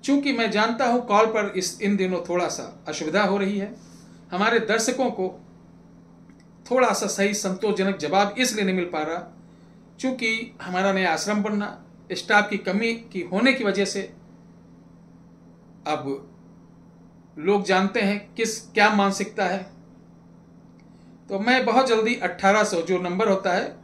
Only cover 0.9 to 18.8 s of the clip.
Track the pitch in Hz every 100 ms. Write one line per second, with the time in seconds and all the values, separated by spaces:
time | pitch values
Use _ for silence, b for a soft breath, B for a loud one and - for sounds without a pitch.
0.9 | 247 240 202 220 220 202 190 - - 202
1.9 | 202 185 185 - 180 165 - 123 - -
2.9 | 151 156 180 202 196 196 202 202 247 B
3.9 | B B B B 180 214 233 220 220 240
4.9 | 254 254 202 185 - - - - - -
5.9 | - - - - - - - - 254 240
6.9 | 196 208 - 202 208 196 185 214 190 190
7.9 | 190 151 190 202 208 247 214 190 185 175
8.9 | 170 156 170 - - B B B B B
9.9 | - 262 254 233 226 233 - 180 185 196
10.9 | 190 180 160 - 208 208 208 208 - -
11.9 | - - 180 - 208 208 202 - 190 233
12.9 | 226 - 185 175 185 247 254 214 190 196
13.9 | 202 190 - - - - - - - -
14.9 | - - - - - - - - - -
15.9 | 151 135 139 - - - - - - -
16.9 | - - - - - 156 202 190 185 196
17.9 | 233 202 202 - - 226 - - -